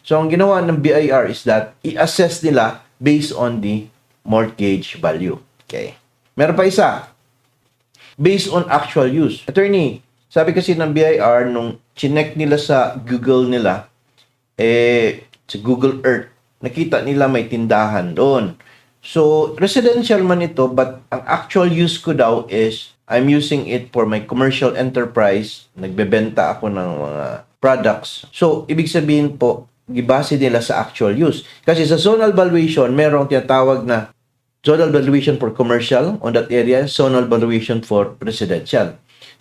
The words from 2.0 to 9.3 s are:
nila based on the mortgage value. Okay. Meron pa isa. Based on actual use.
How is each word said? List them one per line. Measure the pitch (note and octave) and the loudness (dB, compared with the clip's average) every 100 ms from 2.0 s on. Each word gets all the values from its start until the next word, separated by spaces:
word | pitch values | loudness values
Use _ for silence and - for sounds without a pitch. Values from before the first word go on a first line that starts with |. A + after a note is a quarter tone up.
| D#3+ - E3+ E3 | 0 2 0 0
nila | D#3+ C3 A2 - _ - | 0 2 0 -4 _ -4
based | C3+ D3+ C#3+ | 0 2 0
on | - A#2+ A#2 | -4 -2 -2
the | G2+ G#2+ G#2+ _ _ _ - | -4 -4 -6 _ _ _ -2
mortgage | A2 A2 - G2+ F#2+ - - | 0 0 -2 -2 -2 -4 -6
value. | E2 D#2+ F2+ - _ _ - | -4 -2 -4 -8 _ _ -14
Okay. | - G1+ - _ _ _ | -12 -12 -16 _ _ _
Meron | - D3+ E3+ | 0 0 2
pa | F#3+ | 2
isa. | F#3+ D#3+ - - _ _ _ _ _ _ _ _ _ - - | 2 0 0 -10 _ _ _ _ _ _ _ _ _ -18 0
Based | E3 G3 - | 2 2 0
on | F3 E3+ | -2 0
actual | C#3+ - D#3 C3 | 0 0 0 2
use. | C#3+ C#3 | 2 0